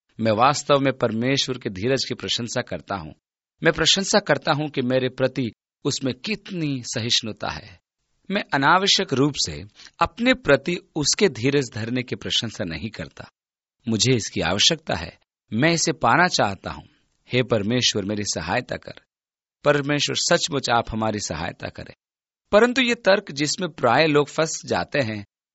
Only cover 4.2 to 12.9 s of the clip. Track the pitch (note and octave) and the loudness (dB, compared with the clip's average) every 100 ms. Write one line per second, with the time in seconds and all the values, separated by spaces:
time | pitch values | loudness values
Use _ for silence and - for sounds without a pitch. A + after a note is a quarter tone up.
4.2 | - C#3 - C#3+ D3+ C#3+ B2 C3 B2+ B2+ | 2 0 0 0 -2 -2 0 0 0 0
5.2 | C3 C3+ A#2 - _ _ C#3+ - C3 - | -2 0 -6 -6 _ _ -4 -2 -4 -4
6.2 | G#3+ G#3 - F3+ D3+ C3 A#2 A#2+ A#2 - | -6 -8 -8 -6 -4 -4 -6 -4 0 0
7.2 | A2 F#2+ E2+ D#2 G2+ F#2 _ _ _ _ | -2 -6 -6 -8 -12 -20 _ _ _ _
8.2 | - G3+ - C#3+ C#3+ F3+ G3 - F#3 B2+ | -6 -6 -2 2 4 4 4 2 2 2
9.2 | D3 B2+ - D2+ G2+ - - - E3+ - | 2 0 -6 -8 -14 -20 -10 -2 -2 0
10.2 | B3 B3+ D3+ C#3 - F3 - D#3 C#3+ - | 0 2 4 2 2 -6 -6 -4 -2 2
11.2 | G3 A#2+ C3 C#3+ B2 G#2 A2+ B2+ B2 G#2 | 2 2 0 0 -2 -6 -6 -4 -6 -8
12.2 | G2 - A2+ - F#2 D#2 A2+ | -4 -4 -4 -6 -6 -6 -8